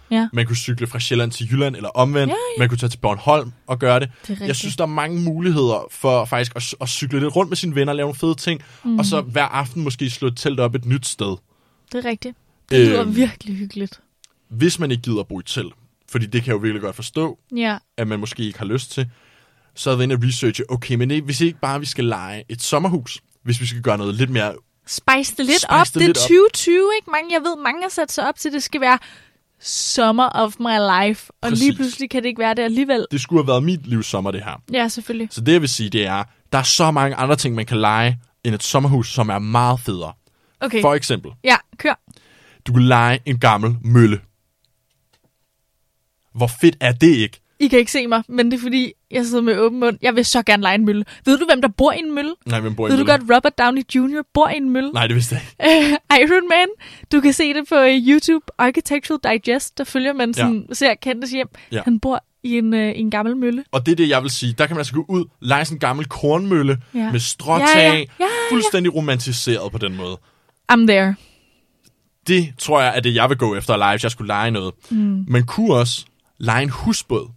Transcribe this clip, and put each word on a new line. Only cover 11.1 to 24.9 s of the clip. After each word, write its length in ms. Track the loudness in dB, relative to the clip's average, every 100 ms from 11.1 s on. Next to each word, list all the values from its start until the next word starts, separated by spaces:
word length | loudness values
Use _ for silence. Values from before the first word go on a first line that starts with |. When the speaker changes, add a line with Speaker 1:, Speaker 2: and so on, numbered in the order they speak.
| -6 -6 -6 _ _ _ _ _
Speaker 1:
Det 140 | -8 -6
er 40 |
rigtigt. 280 | -6 -10 -16 _ _ _
Det 180 | 4 4
lyder 140 | 4
Speaker 2:
Øhm, 140 | 0 0
Speaker 1:
virkelig 400 | 0 -2 -10 -8
hyggeligt. 420 | -8 -10 -10 -12 _ _ _ _ _
Speaker 2:
Hvis 300 | 0 0 0
man 120 | -4
ikke 120 | -4
gider 160 | -2 -4
at 80 | -4
bo 120 | -10
i 40 |
telt, 300 | -8 -8 -10 -14 _ _ _
fordi 160 | -6 -4
det 180 | -4
kan 40 | -2
jeg 60 |
jo 40 | -2
virkelig 200 | -2 -4
godt 140 | -6 -10
forstå, 420 | -10 -6 -6 -6 _ -6
Speaker 1:
Ja. 220 | -4 -6 -10 -8
Speaker 2:
at 100 | -6
man 120 | -6
måske 240 | -8 -8
ikke 160 | -8 -8
har 60 | -6
lyst 260 | -6 -6
til, 180 | -6 -6 -8 _ _ _ _ _ -8
så 140 | -2
havde 40 | 0
jeg 140 | 0
været 80 | 0
inde 40 |
og 40 | 0
researche, 440 | 0 -2 -2 -4
okay, 240 | -6 -4 -2
men 240 | 0 -2
hvis 180 | -4 -2
ikke 180 | -2 -2
bare 200 | -4 -4
vi 60 | -6
skal 180 | -4
leje 400 | -2 -2 -6 -12 -12
et 120 | -10
sommerhus, 580 | -2 0 0 -2 -4 -14 _ _
hvis 180 | -4 -4
vi 40 | -4
skal 160 | -4
gøre 160 | -2 0
noget 180 | -2 -2
lidt 140 | -2
mere 240 | 0 -2 -6 _ _
Speaker 1:
Spice 480 | -12